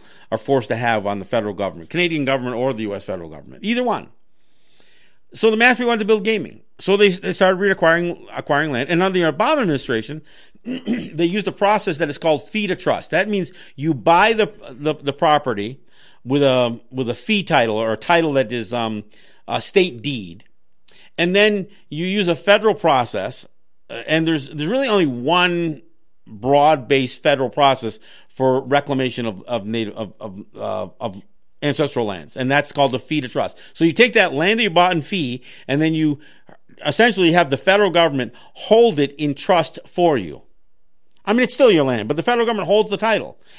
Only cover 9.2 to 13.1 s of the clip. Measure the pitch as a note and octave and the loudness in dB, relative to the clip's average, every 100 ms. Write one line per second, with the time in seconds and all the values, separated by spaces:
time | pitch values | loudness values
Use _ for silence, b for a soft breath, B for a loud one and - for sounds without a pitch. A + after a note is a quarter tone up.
9.2 | E3 D3 A#3+ D#4 G3+ C#3 - A2+ A2 D#3 | 0 2 0 2 0 -2 -2 -4 -4 -12
10.2 | b b b b - B3+ - A#3 - D3+ | b b b b -12 -10 -6 -6 -6 -2
11.2 | E3+ G3+ F#3 - G3+ G#3 F#3+ D3 D#3 C3+ | 0 0 -4 0 2 2 0 -4 -6 -2
12.2 | E3 D3 - G#3+ G3+ F3+ D3+ G2+ - | 0 0 -2 -6 -4 -2 -2 -2 -2